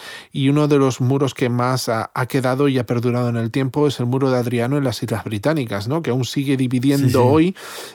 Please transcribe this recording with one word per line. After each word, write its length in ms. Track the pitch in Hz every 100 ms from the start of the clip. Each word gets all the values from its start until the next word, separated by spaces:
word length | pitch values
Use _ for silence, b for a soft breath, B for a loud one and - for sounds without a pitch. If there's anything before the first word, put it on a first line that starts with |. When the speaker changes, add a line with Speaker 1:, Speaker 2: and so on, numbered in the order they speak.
| B B B
Speaker 1:
y 180 | 143 135
uno 180 | 147 147
de 100 | 147
los 240 | 135 123
muros 320 | 123 135 135
que 160 | - 127
más 400 | 123 123 131 -
ha, 220 | 113 104
ha 120 | - 127
quedado 400 | 143 127 131 143
y 100 | 127
ha 80 | 117
perdurado 440 | 120 120 120 120
en 60 | 117
el 120 | 113
tiempo 360 | 135 135 147 147
es 120 | -
el 60 | 120
muro 240 | 131 135
de 60 | 127
Adriano 400 | 120 117 120 147
en 60 |
las 180 | 135 110
Islas 220 | 123 110
Británicas, 640 | - 107 143 160 113 101 101
¿no? 140 | 156
Que 100 | 139
aún 120 | 123 123
sigue 300 | - 139 131
dividiendo 500 | 131 127 135 139 131
Speaker 2:
Sí, 40 |
sí. 40 | 127
Speaker 1:
hoy, 360 | 123 151 170 190 B B B